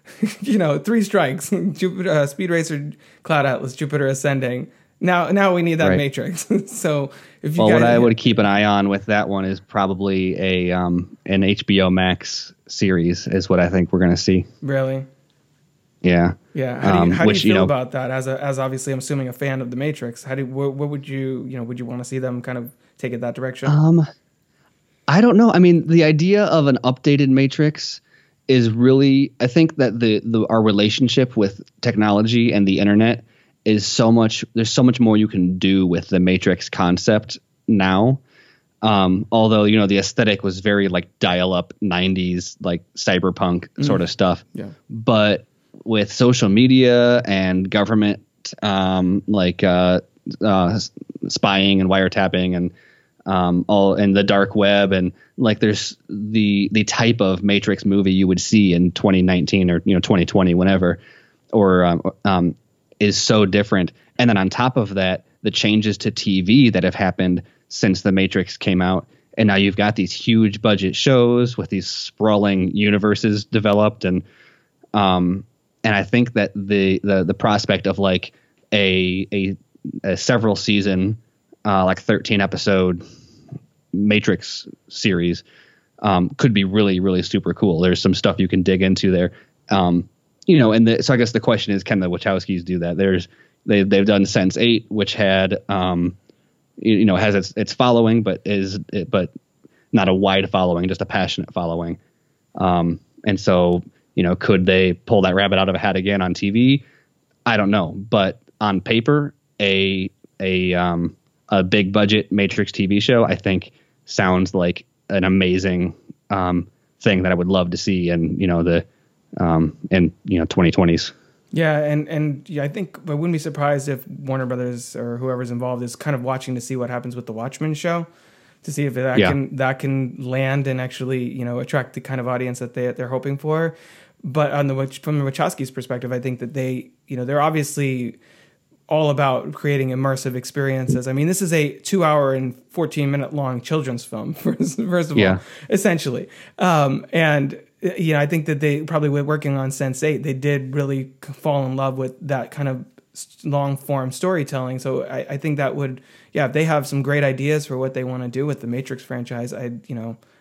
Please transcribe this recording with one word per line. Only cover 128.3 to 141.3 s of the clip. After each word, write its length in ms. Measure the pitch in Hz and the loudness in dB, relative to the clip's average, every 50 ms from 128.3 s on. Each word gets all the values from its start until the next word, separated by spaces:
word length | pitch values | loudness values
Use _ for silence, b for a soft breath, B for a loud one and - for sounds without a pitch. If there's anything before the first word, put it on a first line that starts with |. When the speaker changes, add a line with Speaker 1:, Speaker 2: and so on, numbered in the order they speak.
| b b b b b b b | b b b b b b b
Speaker 1:
to 80 | - 143 | -10 -6
see 120 | 143 143 | -4 -4
if 100 | 139 120 | -4 -4
that 240 | 127 127 131 127 - | -4 -4 0 2 2
Speaker 2:
Yeah. 120 | - - | 2 2
Speaker 1:
can, 260 | 143 139 135 - - | 2 -2 -4 -6 -4
that 220 | 131 131 131 135 135 | -4 -2 -2 -4 -4
can 380 | - 139 135 135 135 127 127 - | -4 -4 -2 -2 -4 -6 -8 -10
land 480 | 135 127 127 131 135 135 135 143 135 | -8 -6 -4 -2 -2 -2 -2 -2 -2
and 120 | 135 131 127 | -4 -4 -6
actually, 460 | 127 127 - - 131 127 131 127 123 | -6 -8 -10 -8 -8 -6 -4 -4 -6
you 220 | 120 - 131 123 | -6 -8 -8 -8
know, 120 | 120 120 123 | -8 -6 -8
attract 360 | 131 - - 143 123 - - | -6 -4 -4 -4 -4 -6 -10
the 80 | 147 - | -14 -12
kind 180 | - 135 131 | -10 -8 -8
of 80 | 120 123 | -6 -4
audience 300 | 127 123 127 127 120 117 | -4 -4 -6 -6 -8 -10
that 160 | 127 117 - | -12 -10 -8
they, 180 | - 123 123 120 | -6 -6 -6 -6
they're 160 | - 127 120 | -6 -8 -6
hoping 300 | 131 127 127 139 139 139 | -6 -6 -6 -6 -8 -6
for. 380 | - 151 156 160 165 165 156 b b b b b b b b b - | -6 -4 -4 -2 -2 -4 -6 b b b b b b b b b -12
But 280 | 170 127 156 147 143 - | -6 -2 -2 0 0 0
on 140 | 147 143 | -2 -2
the 80 | 139 135 | -2 -2
Wach-, 260 | 131 135 135 - - | -4 -6 -6 -8 -10
from 180 | - 151 151 147 | -6 -4 -2 -2
the 60 | 139 | -2
Wachowskis' 480 | 135 135 156 151 175 170 - 135 127 - | -2 -2 -2 -4 -4 -4 -6 -10 -10 -10
perspective, 400 | 135 120 - 127 123 131 120 127 | -12 -10 -8 -8 -8 -8 -6 -6
I 60 | 123 | -6
think 200 | 120 131 123 123 | -6 -6 -8 -8
that 120 | - 117 135 | -8 -10 -8
they, 380 | 139 127 131 127 127 - - _ _ _ | -6 -6 -6 -6 -8 -10 -14 _ _ _
you 100 | - 139 | -12 -10
know, 80 | 123 123 | -8 -6
they're 160 | 123 143 147 | -2 0 0
obviously 800 | 147 160 156 156 147 147 - 147 143 135 131 127 123 117 - - b b b b b b b b b _ _ _ _ - | 0 0 0 -2 -4 -4 -4 -4 -4 -2 -2 -4 -6 -8 -10 -14 b b b b b b b b b _ _ _ _ -2
all 200 | 151 156 156 147 | 0 0 2 2
about 420 | 143 131 143 135 127 123 - 147 151 | 0 0 0 0 0 -2 -4 -8 -10
creating 360 | - - 147 143 139 135 131 | -6 -4 -2 -2 -2 -2 -2
immersive 440 | 127 131 135 135 135 135 - 135 123 | -2 -2 -2 -2 -2 -2 -4 -6 -8
experiences. 720 | 127 123 - - 143 139 135 135 131 127 127 - 127 123 131 | -8 -8 -8 -6 -4 -4 -2 -2 -2 -2 -2 -2 -2 -2 -4
I 40 | 131 | -4
mean, 120 | 139 147 | -2 -2
this 120 | 165 | -2